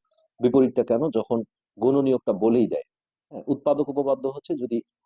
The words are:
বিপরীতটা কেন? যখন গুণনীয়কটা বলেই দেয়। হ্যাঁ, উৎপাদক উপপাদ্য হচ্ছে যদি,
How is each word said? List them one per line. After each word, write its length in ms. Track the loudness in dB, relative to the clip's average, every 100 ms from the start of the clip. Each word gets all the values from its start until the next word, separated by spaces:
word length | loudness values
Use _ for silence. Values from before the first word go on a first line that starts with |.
| _ _ _ -2
বিপরীতটা 440 | 2 4 4 2
কেন? 260 | 0 0 0
যখন 340 | -2 -2 -4 -4 _ _ -2
গুণনীয়কটা 520 | 0 2 2 0 0
বলেই 340 | 0 2 2 2
দেয়। 200 | -2 -8 _ _ _ _
হ্যাঁ, 120 | -10 -6
উৎপাদক 420 | -4 -2 -2 -2
উপপাদ্য 380 | -2 -2 -2 -4
হচ্ছে 260 | -8 -8 -6
যদি, 260 | -4 -4 -6 _